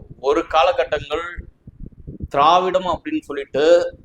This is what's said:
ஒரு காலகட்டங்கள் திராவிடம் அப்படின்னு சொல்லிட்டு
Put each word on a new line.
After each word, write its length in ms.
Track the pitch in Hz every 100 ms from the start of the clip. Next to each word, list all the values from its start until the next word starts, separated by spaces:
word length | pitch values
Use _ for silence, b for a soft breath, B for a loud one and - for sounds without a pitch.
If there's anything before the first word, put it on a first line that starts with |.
| - -
ஒரு 260 | 135 160 160
காலகட்டங்கள் 760 | 160 180 175 143 147 147 156 175 170 - _ - - - - - - -
திராவிடம் 580 | 143 151 180 185 185 180
அப்படின்னு 340 | 156 151 156
சொல்லிட்டு 760 | - 143 - 131 156 175 175 -